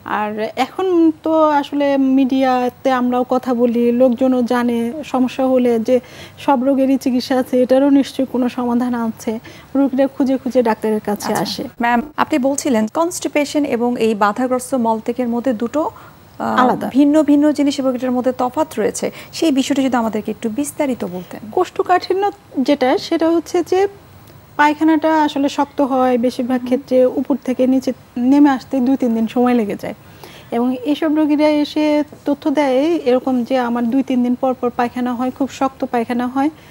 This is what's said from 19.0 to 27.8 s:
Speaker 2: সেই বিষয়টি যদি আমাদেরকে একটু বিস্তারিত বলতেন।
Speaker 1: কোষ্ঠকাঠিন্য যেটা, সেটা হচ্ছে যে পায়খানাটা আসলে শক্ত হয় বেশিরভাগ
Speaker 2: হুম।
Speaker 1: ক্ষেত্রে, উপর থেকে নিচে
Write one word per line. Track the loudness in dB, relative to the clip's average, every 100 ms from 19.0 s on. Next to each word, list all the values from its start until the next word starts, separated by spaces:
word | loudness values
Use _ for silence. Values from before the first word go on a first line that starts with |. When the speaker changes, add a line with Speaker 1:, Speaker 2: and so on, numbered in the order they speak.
| -6 -8 -14
Speaker 2:
সেই | -2 0
বিষয়টি | 2 0 0
যদি | 0 0
আমাদেরকে | 0 -4 -6
একটু | -6 -6
বিস্তারিত | -4 -6 -4 -4 -4 -6
বলতেন। | -8 -12 -14 -6
Speaker 1:
কোষ্ঠকাঠিন্য | -4 -2 -2 0 0 0 -2 -2 -4 -8 -4
যেটা, | 0 2 2 0
সেটা | -2 -2 0
হচ্ছে | 0 0 -4 0
যে | 0 0 -4 -20 -20 -20 -20 -8 0
পায়খানাটা | 2 2 2 2 2 2
আসলে | 0 0 -2
শক্ত | 0 -2 0
হয় | 0 2 2 2
বেশিরভাগ | 0 -2 -2 -2
Speaker 2:
হুম। | 0
Speaker 1:
ক্ষেত্রে, | -2 2 2 4
উপর | 2 -2 -2 -2
থেকে | 0 2
নিচে | 2